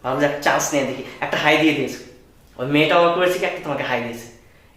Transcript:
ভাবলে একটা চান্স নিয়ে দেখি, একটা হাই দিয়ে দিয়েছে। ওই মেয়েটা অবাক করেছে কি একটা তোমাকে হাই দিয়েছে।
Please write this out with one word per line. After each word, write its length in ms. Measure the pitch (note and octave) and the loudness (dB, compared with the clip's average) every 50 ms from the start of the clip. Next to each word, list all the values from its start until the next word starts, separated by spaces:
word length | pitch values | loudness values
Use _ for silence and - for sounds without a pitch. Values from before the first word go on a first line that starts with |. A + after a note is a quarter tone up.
| - | -6
ভাবলে 240 | B2 C3 C#3+ D3 | -4 -2 0 0
একটা 160 | C#3+ C#3+ - - | 0 0 0 0
চান্স 300 | D#3 C3+ D3 D3 - - | 0 0 2 0 0 -2
নিয়ে 120 | C#3+ C3 | -2 -2
দেখি, 180 | A#2+ B2 - - - - - | -2 -4 -8 -10 -12 -8 -8
একটা 160 | - - - | -6 -4 -4
হাই 200 | - - D3+ D#3 | 0 2 2 4
দিয়ে 160 | D3+ D#3 D#3 D3 | 4 4 4 2
দিয়েছে। 260 | C3+ C3 A#2 - - - - - - - - _ _ _ _ - - | 2 -2 -4 -6 -10 -14 -18 -20 -20 -20 -20 _ _ _ _ -12 -10
ওই 80 | B2 | -6
মেয়েটা 320 | C#3 D3 D3 D#3 D#3 F3 F3 | 0 2 2 4 4 6 4
অবাক 160 | E3+ E3+ E3+ | 4 4 4
করেছে 240 | F3 F3+ F3+ F3+ - | 2 2 0 0 0
কি 60 | - | -2
একটা 140 | F3 - - - | -4 -4 -6 -6
তোমাকে 180 | D3+ C#3 C3 C#3 | -6 -4 -4 -2
হাই 200 | - B2+ A#2+ A#2 | -2 -2 -2 -4
দিয়েছে। 240 | A#2 A#2 - - - - - - - _ - _ _ _ | -4 -8 -12 -14 -18 -20 -20 -20 -20 _ -20 _ _ _